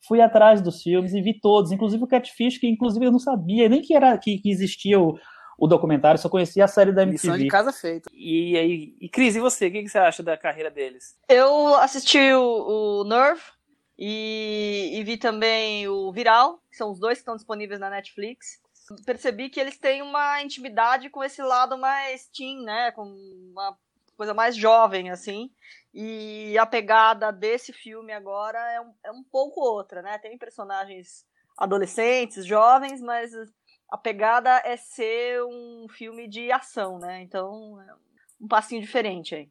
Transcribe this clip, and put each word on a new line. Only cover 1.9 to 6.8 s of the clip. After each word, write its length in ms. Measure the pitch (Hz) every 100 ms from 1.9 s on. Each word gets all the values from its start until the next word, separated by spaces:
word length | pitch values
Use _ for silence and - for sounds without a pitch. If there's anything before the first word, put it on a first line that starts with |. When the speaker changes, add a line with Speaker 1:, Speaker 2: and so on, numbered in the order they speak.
| 220
Speaker 1:
o 40 | 247
Catfish, 520 | 254 254 - 240 247
que 80 | 240
inclusive 380 | 220 240 214
eu 80 | 254
não 60 | 247
sabia 500 | 277 247 165 220 226
nem 140 | 269
que 120 | 320
era, 220 | 302 262 226
que, 220 | - 196
que 120 | 208
existia 480 | 185 190 - 196 202
o, 180 | 165 156 - - - -
o 100 | 156
documentário, 500 | 165 160 147 151 160
só 100 | 170
conhecia 360 | 190 175 -
a 40 | 196
série 220 | 208